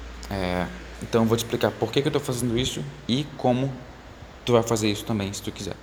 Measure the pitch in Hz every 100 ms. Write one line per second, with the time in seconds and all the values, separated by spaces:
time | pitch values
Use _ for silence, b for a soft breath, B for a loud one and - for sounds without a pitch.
0 | - - - 98 90 90 87 - - -
1 | - 117 113 113 - 120 110 - 110 143
2 | 147 143 143 120 120 117 127 - 143 -
3 | - 123 147 - 127 123 135 127 - -
4 | - - - - - 117 113 113 107 101
5 | - 110 98 101 - - 95 -